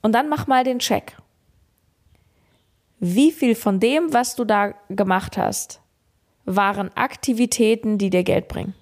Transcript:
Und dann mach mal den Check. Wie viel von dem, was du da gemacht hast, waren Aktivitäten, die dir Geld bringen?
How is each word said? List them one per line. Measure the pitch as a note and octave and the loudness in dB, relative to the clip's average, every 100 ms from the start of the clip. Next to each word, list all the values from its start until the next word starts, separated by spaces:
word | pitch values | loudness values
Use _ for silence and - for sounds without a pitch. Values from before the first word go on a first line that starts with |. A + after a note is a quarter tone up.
Und | G#3+ | 2
dann | A3+ D4+ | 2 2
mach | D4 - | -2 2
mal | B3+ | 2
den | B3+ B3 | 2 -2
Check. | - A3 - - _ _ _ _ _ _ _ _ _ _ _ _ _ _ _ _ _ _ | -2 -2 -4 -20 _ _ _ _ _ _ _ _ _ _ _ _ _ _ _ _ _ _
Wie | F3 F#3+ D4 | -2 4 4
viel | D#4+ B3+ A3+ | 4 0 2
von | - G3 | 0 2
dem, | A3+ D4 E4 | 2 2 2
was | A#3+ B3 - | 0 0 -4
du | A3 | 0
da | G#3 G3+ - _ | 2 0 -6 _
gemacht | G3 G3 F#3 F#3+ - | -2 0 0 -2 -4
hast, | - - - - _ _ _ _ _ _ - | -2 -4 -10 -16 _ _ _ _ _ _ -4
waren | F#3+ G3 G3+ F#3+ - | 0 0 -2 -6 -4
Aktivitäten, | C4 - - A3+ A#3+ - A3 A3+ A3+ G#3+ | -4 -4 -4 0 0 2 2 2 0 -2
die | G3 | 0
dir | F#3 | 0
Geld | F3+ - - | 2 -2 -2
bringen? | - - F#3+ | -10 -10 -12